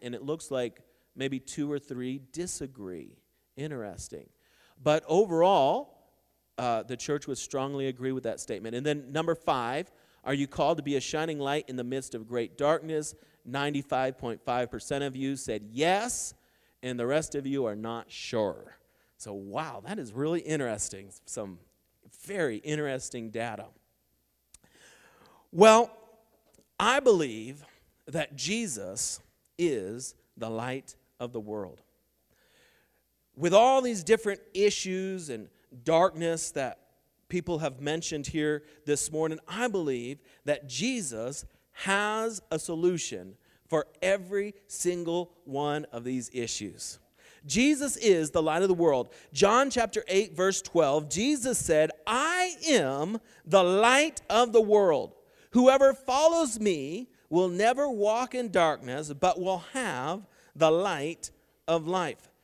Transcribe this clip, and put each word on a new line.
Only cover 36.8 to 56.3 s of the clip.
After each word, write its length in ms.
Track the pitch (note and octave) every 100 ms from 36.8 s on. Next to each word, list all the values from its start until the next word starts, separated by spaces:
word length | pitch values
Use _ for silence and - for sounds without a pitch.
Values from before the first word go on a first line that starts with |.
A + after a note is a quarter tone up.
| _ _ _ _ -
people 320 | F3+ F3+ D#3+
have 220 | D#3 C3
mentioned 460 | C#3+ D#3+ - D#3 C3+
here 360 | D#3 D3+ D3 - _ D3
this 260 | C#3+ -
morning, 280 | D#3 D#3+ D#3 -
I 220 | F#3+ B3
believe 520 | G3 D3+ B2 A#2+ C#3+ _ _ D3+
that 240 | C#3+ C#3
Jesus 760 | B2 A#3 B3+ D3+ A2 A#2+ C#3 - _ _
has 720 | - F#3+ G3 G#3 A3 A3+ G3+ -
a 80 | D#3+
solution 800 | - E3 F3+ F3 - G#2 F#2 - _ _ -
for 180 | D#3+ - -
every 540 | F#3 G3 F3+ G3+ G#3 - -
single 680 | - F3 F3 E3+ F3 F3 _
one 420 | - C#3 D3 D3 D3
of 140 | A#2 A#2+
these 260 | C3 A#2
issues. 640 | B2 A#2 - G#2 - - - _ _ - _ C#3+
Jesus 520 | D#3 C#4 C#4+ C#4 -
is 340 | A3+ F3 D3+
the 100 | E3+
light 200 | D#3 D#3+
of 80 | F#3+
the 40 |
world. 360 | F3 E3 C3 A#2+ - -
John 360 | C#3+ G3 A#3+ C#4
chapter 360 | B3 A3 G#3+ -
eight, 260 | F#3+ G#3
verse 280 | D#3 F#3+ F#3+
twelve, 480 | - E3+ D3 D3+ D3+
Jesus 480 | D3+ B3+ D4 B3+ A3+
said, 340 | - D#3 D#3 - -
"I 480 | A#3+ D#4 F4+ F#4 D4+ D#4+
am 500 | B3+ C3+ C#3 E3 A3 _ - -
the 180 | F#3+
light 580 | F3+ F#3+ A#3 C4 D#4 - -
of 240 | G#3+ B3
the 80 | A3
world. 540 | G#3+ G#3+ F#3+ C#3 - - _ _ _
Whoever 420 | B3 B3+ C4+ C4+
follows 640 | C4 - C4 D#4+